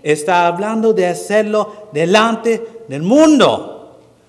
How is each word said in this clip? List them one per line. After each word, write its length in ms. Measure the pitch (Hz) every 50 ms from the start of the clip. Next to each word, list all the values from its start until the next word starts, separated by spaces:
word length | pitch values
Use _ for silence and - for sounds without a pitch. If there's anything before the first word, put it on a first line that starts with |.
está 440 | - 151 151 151 - 190 175 175 170
hablando 460 | 170 170 180 208 220 226 220 220 220
de 140 | 190 180 180
hacerlo 800 | 180 170 - - - 208 214 214 208 214 214 196 - - - - -
delante 920 | 147 147 165 170 202 214 220 226 226 220 226 233 220 220 226 - - - -
del 140 | - 131 143
mundo. 1000 | 160 196 262 302 311 311 302 247 185 131 110 98 - - - - - - - - _ _ _ _ _